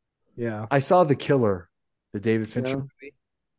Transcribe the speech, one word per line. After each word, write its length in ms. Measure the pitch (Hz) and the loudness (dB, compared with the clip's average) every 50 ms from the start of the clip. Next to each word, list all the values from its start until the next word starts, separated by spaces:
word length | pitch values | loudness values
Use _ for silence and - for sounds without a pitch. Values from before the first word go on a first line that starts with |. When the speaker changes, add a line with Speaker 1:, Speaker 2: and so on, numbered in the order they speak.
| _ _ _ _ _ _ - | _ _ _ _ _ _ -12
Speaker 1:
Yeah. 300 | - 120 117 110 107 110 107 | -8 -8 -6 -6 -6 -6 0
Speaker 2:
I 80 | 143 139 | 0 2
saw 240 | 131 - 185 180 180 | 2 4 4 4 6
The 140 | 151 135 | 4 2
Killer, 520 | - - - 147 135 120 104 98 90 - _ _ _ _ _ _ _ _ _ - | 0 2 0 2 2 4 2 0 -2 -6 _ _ _ _ _ _ _ _ _ -12
the 80 | 104 | -6
David 280 | 98 113 110 113 110 107 | -2 0 0 0 -2 -4
Fincher 220 | - 123 127 127 | -6 -6 -4 -4
Speaker 3:
Yeah. 60 | 135 | -4
Speaker 2:
movie 380 | 139 135 135 _ _ 139 143 - _ _ _ _ _ _ _ _ | -6 -8 -10 _ _ -20 -20 -20 _ _ _ _ _ _ _ _